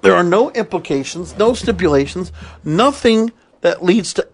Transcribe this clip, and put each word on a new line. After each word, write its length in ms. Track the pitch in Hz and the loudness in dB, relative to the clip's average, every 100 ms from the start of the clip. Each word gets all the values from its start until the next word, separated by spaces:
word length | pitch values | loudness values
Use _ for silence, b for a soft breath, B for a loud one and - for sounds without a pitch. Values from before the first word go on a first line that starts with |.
there 140 | 196 180 | 4 4
are 80 | |
no 280 | 175 190 269 | 4 2 2
implications, 840 | 233 190 180 - 139 131 165 180 - | -2 -4 -6 -4 -4 -4 -10 -8 -2
no 160 | 214 | 0
stipulations, 800 | 247 - 196 175 143 139 175 185 - B B | 0 -2 -2 2 2 0 -4 -10 -12 B B
nothing 680 | 151 160 262 277 240 220 226 - b b | -4 0 2 2 2 2 0 -6 b b
that 220 | 170 - | -2 0
leads 280 | 180 208 170 - | 2 2 0 -4
to 120 | - | -4